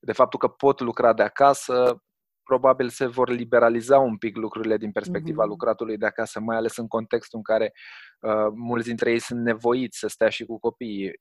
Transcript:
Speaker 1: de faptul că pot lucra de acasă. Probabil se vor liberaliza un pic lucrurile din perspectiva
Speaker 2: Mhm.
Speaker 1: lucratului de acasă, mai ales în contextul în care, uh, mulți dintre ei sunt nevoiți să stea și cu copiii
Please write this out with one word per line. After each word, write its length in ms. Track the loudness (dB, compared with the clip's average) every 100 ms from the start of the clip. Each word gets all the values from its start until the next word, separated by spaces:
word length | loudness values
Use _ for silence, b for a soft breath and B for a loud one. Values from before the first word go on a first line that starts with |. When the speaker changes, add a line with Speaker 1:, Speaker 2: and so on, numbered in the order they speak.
Speaker 1:
de 120 | -6
faptul 260 | 2 2 2
că 100 | -2
pot 320 | _ 2 2
lucra 320 | -2 2 2
de 100 | 4
acasă. 800 | 0 4 4 4 0 2 2 0 _ _ _ _
Probabil 460 | -2 2 4 4 0
se 180 | -2 -4
vor 220 | 0 -2
liberaliza 720 | -2 2 4 4 2 4 4
un 180 | 4 -2
pic 200 | -8 -6
lucrurile 400 | -8 -6 -2 -2
din 160 | -2
perspectiva 500 | -6 -6 -6 -6 -2
Speaker 2:
Mhm. 80 | -2
Speaker 1:
lucratului 460 | -2 -4 -2 -4 -2
de 100 | -4
acasă, 340 | -2 -8 -6
mai 160 | -4 -2
ales 200 | -2 -6
în 100 | -6
contextul 520 | -6 -4 -6 -6 -14
în 60 |
care, 280 | -2 0 0 _ B B B B
uh, 320 | -2 0 0
mulți 320 | -4 -4 -4 -4
dintre 240 | -2 0
ei 100 | 0
sunt 200 | -2 -4
nevoiți 580 | -2 0 0 0 -2 -6
să 100 | -8
stea 200 | 0 0
și 160 | 0
cu 140 | -10 -6
copiii 540 | -6 -6 -10 -6 -6 -8